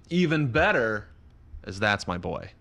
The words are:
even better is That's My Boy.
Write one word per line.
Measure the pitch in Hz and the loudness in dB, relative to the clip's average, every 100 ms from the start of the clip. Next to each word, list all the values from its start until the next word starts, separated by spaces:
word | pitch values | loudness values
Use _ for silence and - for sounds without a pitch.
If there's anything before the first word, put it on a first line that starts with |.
| - | -4
even | 175 175 156 143 | 0 2 2 2
better | 117 185 185 113 107 - - - - - - - | 2 2 2 0 -2 -6 -20 -20 -20 -18 -16 -12
is | 95 | -2
That's | 107 101 - | 2 2 0
My | 87 | -4
Boy. | 87 - 101 - | -4 -6 -8 -16